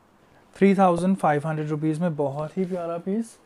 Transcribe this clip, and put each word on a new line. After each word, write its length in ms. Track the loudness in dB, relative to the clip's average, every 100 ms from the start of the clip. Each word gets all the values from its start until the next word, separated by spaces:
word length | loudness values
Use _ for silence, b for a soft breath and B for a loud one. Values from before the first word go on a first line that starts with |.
| _ _ b b b 2
थ्री 200 | 4 6
थाउजेंड 400 | 4 4 0 2
फ़ाइव 300 | 2 0 -2
हंड्रेड 220 | -4 -4
रुपीज़ 320 | -2 -2 -2
में। 140 | -2 -2
बहुत 420 | -4 -4 -8 -4
ही 80 | -4
प्यारा 320 | -4 -6 -6
पीस। 400 | -4 -4 -4 -12